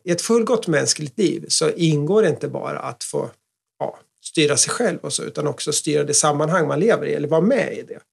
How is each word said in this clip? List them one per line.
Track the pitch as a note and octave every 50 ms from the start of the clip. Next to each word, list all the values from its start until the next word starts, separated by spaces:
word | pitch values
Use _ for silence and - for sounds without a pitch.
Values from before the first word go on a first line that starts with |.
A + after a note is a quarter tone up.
| -
ett | F3+ F3 E3+
fullgott | - - A3+ A#3 A3 G#3+ B3+ A3 - -
mänskligt | D#3+ C#3+ B2+ - - - D#3 C#3 - -
liv | G3+ D#3+ - - D3+ D3
så | - - D#3+ D3+
ingår | - E3+ E3+ E3 D#3 D3 C#3+ D3+ G3 A3 A3
det | F3
inte | D3 - - C#3+
bara | C3+ C#3 - C#3+ C#3+ C#3+
att | - C3+ B2+ - -
få, | - - C#3+ C#3 C3 - _ _ _ _ _ _ _ _ -
ja, | C#3+ - - - - _ _ _
styra | - - - E3+ D3+ C#3+ C#3+ C3
sig | - D#3
själv | - - B3 G#3 - -
och | - D3 C3+
så, | - -
utan | - - D3+ D3 D3
också | - - - - C#3
styra | - - D#3 D3 D3 C#3+
det | C#3+ D3
sammanhang | - - D3+ D3 C#3+ D3+ D#3 E3 F#3 D#3+ C#3+
man | C#3 C#3+
lever | F3+ A#3 G3 C#3 C#3+
i | D3 D3
eller | D3+ D3 C#3+
vara | D#3 D#3+
med | E3+ G#3+ C#4 A#3 - - - A#2
i |
det. | B2 - - - - _